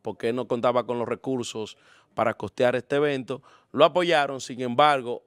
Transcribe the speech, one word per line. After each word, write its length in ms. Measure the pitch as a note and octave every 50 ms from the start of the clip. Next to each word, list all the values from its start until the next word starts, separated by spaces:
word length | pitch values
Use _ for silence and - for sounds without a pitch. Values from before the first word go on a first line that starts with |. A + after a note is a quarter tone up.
porque 300 | _ A2+ G2 _ - A#2
no 160 | A#2+ B2+ A#2+
contaba 380 | - C3 A#2 A2+ B2 A#2+ B2 A2+
con 120 | A#2 A#2+ A#2+
los 80 | A2+
recursos 680 | A2+ A#2+ - - C3+ C3+ B2 A#2 - - A2+ G#2+ G2+ - _ _ _ _ _ _ _ _
para 200 | - A2 A2+ G#2+
costear 400 | - - G2+ _ - B2+ B2 B2
este 200 | B2 - _ C#3+
evento. 440 | C#3+ D3+ D3 C#3+ C3 A#2+ G2 C3 C3 _ - - _ _ _
Lo 120 | - B2 D3+
apoyaron, 560 | E3 C#3+ F3+ F3 F3 E3 D3+ C#3+ C#3 C#3 B2+
sin 220 | - - C3 A#2
embargo 640 | B2+ B2 A#2+ C3+ D3 D3+ C#3+ C3+ A#2+ A#2+ A#2+ - _